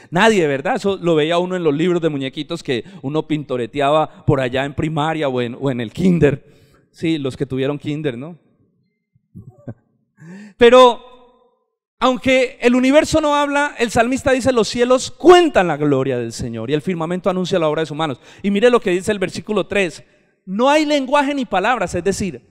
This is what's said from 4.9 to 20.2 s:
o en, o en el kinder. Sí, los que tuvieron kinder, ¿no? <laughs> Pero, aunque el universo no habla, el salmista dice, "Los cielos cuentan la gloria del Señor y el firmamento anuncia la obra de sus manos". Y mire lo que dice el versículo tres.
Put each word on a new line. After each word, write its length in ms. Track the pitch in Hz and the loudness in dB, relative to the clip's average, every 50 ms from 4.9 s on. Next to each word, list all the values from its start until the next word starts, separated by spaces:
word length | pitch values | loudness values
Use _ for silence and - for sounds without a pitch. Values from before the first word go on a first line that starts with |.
| 160 147 147 160 160 156 147 135 | -4 -2 -2 -2 -2 -2 -4 -2
o 140 | 127 123 | -2 -2
en, 160 | 123 117 127 - | -4 -4 -6 -6
o 100 | 147 143 | -4 -4
en 120 | 127 120 | -4 -4
el 100 | 117 107 | -6 -8
kinder. 600 | - - 180 190 175 165 147 139 135 - - _ _ _ _ _ _ _ _ _ | -6 -2 0 2 2 4 4 4 2 0 -6 _ _ _ _ _ _ _ _ _
Sí, 260 | _ - 185 165 160 151 | _ -8 -6 -4 -4 -4
los 200 | 139 131 120 - | -6 -6 -8 -8
que 80 | 139 | -8
tuvieron 340 | 127 131 131 131 139 143 143 | -6 -4 -4 -4 -4 -4 -6
kinder, 380 | - 147 147 151 147 147 117 117 | -6 -8 -6 -6 -6 -6 -8 -8
¿no? 200 | 139 170 170 - _ _ _ _ _ _ _ _ _ _ _ _ _ _ _ _ _ _ - | -12 -16 -18 -20 _ _ _ _ _ _ _ _ _ _ _ _ _ _ _ _ _ _ -20
<laughs> 1200 | - - - - _ _ 117 - _ _ _ _ _ _ _ _ - 156 165 185 202 208 208 - - | -20 -20 -20 -20 _ _ -20 -20 _ _ _ _ _ _ _ _ -20 -20 -20 -20 -20 -20 -12 0 4
Pero, 540 | 240 233 247 254 254 240 226 - - - - - - _ _ _ _ _ _ _ _ _ _ _ _ _ _ - | 6 8 8 8 8 8 4 0 -8 -20 -20 -20 -20 _ _ _ _ _ _ _ _ _ _ _ _ _ _ -2
aunque 580 | 220 262 254 - - 262 262 262 247 254 - - | -2 0 0 0 0 0 2 2 0 -2 -4 -2
el 140 | - 247 247 | 0 2 2
universo 460 | 254 254 262 277 311 320 - 311 311 | 2 2 4 4 4 4 4 2 0
no 140 | 311 294 285 | 0 0 0
habla, 400 | 285 294 285 285 285 294 294 - - | 0 0 0 0 -2 -2 -2 -4 -4
el 140 | 240 220 | -4 -2
salmista 400 | - 240 233 240 269 240 - 277 | 0 0 0 0 0 -2 0 0
dice, 200 | 262 262 208 262 | 0 0 0 0
"Los 160 | 254 233 196 - | 2 0 0 0
cielos 440 | - 240 240 247 254 254 - - | 0 -2 0 2 2 0 0 -4
cuentan 560 | - - - 330 359 359 349 294 - 214 180 170 | -8 2 6 8 8 8 8 4 4 2 2 2
la 100 | 147 143 | 0 0
gloria 400 | 151 147 139 131 131 135 127 123 | 0 0 2 0 0 0 -2 -4
del 160 | 117 117 113 | -4 -6 -8
Señor 360 | - 127 120 117 113 113 123 | -8 -8 -8 -8 -8 -6 -4
y 40 | 147 | -4
el 80 | 151 | -4
firmamento 480 | - 185 185 170 160 165 180 180 - 202 | -2 -4 -4 -4 -4 -4 -4 -4 -2 -2
anuncia 300 | 180 185 180 - 190 175 | -2 -2 -2 -2 0 0
la 100 | 160 151 | 0 0
obra 120 | 151 160 | 0 -2
de 40 | 160 | -4
sus 100 | 147 151 147 | -4 -4 -4
manos". 220 | 160 151 123 - _ - - - - | -4 -4 -6 -8 _ -20 -14 -6 -4
Y 80 | 202 | -2
mire 180 | 202 196 226 247 | 0 2 4 4
lo 100 | 247 226 | 4 4
que 100 | - 196 | 2 0
dice 220 | 180 185 175 214 | -2 -2 -2 -4
el 80 | 214 196 | -4 -4
versículo 480 | 185 - - 208 - - 214 196 165 - | -4 -6 -8 -8 -8 -4 -4 -4 -2 -2
tres. 360 | 196 202 190 160 - - - _ _ _ | -2 -2 -2 -4 -6 -10 -20 _ _ _